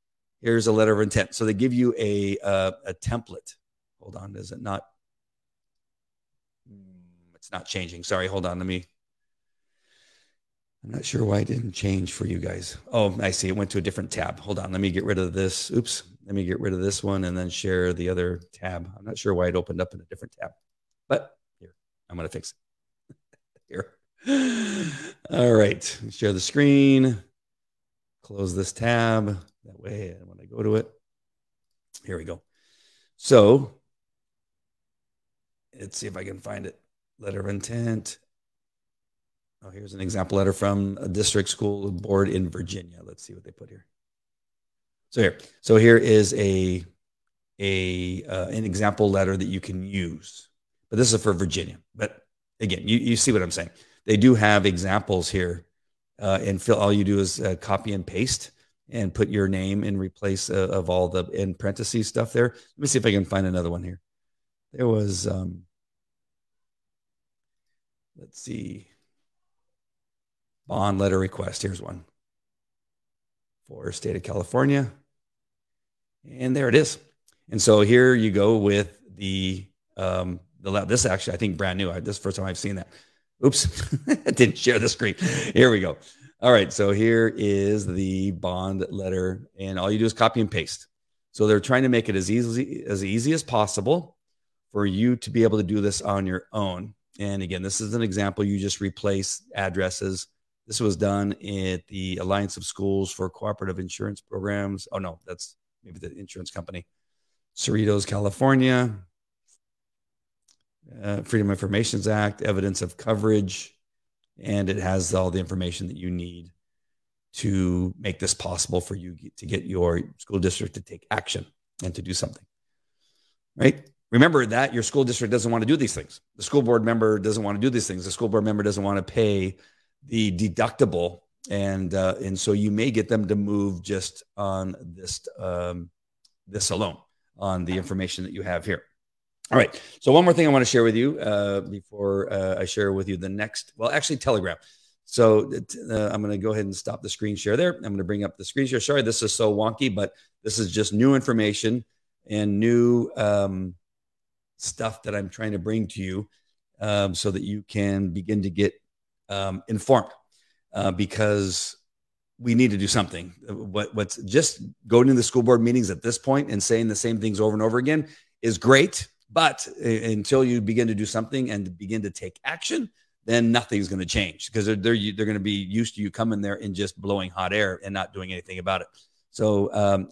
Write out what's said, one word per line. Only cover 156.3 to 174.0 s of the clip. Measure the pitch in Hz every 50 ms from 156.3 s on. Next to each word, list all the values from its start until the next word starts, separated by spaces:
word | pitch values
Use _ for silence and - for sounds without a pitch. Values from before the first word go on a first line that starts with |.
| _ _ _ _ _ _ _ _ _ _
um, | 101 107 104 104 101 95 87
so | - - 104 92
that | 98 -
you | 101 104 107 98
can | - - 107 101 101 98 98 98 92
begin | 85 98 87 98 107 104 95
to | 98
get, | 82 101 101 - - _ _ _ _ _ _ _ _ _ _ -
um, | 98 98 98 98 95 - -
informed, | - 110 101 - - 135 117 - - - - _ _ _ _ _ _ _ _ _ _ -
uh, | 98 104 98 90
because | 90 101 95 - - 107 104 104 104 98 92 87 - - - - - _ _ _ _ _ _ _ _ _ _ _ _
we | 120 123 117
need | 120 127 117
to | 101
do | 95 98
something. | 98 - 120 92 82 - 85 90 90 87 - - -
What, | 98 - 110 98 92 104 104 - -
what's | 107 101 - -
just | - 107 92 104 151 165 - - - - - - - _
going | 113 113 120 127 135
to | 135
the | 120 113
school | - - 127 117
board | 123 123 117
meetings | 117 117 120 127 113 95
at | 92 73 -
this | 117 117 -
point | - 135 135 139 143 - 113
and | 101 -
saying | - 117 113 117
the | 110 104
same | 101 - 117 117 107
things | 107 110 101 98
over | 107 110 104
and | 107 110
over | 113 113 123
again | 127 139 156 156 143 - - - _ _ _ _ -
is | 117 107 85
great, | - 123 135 135 143 - - - - - _ _ _ _ 104
but, | 165 165 147 - - - - - - 127
uh, | 117
until | 113 110 113 113 110 104 101 - 139 135 131
you | 123 123 120
begin | 104 104 110 120 120 113
to | 110
do | 101 107
something | - - 110 113 113 139 135 127 120
and | 110 101 95 92 90 85
begin | 104 95 110 110 101
to | 98
take | - - - 92 - _ -
action, | 135 160 170 - - - 330 233 - - _ _ _ _ _ _
then | 110 117 117 117 117 117
nothing's | 120 113 - 113 101 98
gonna | 87 98 95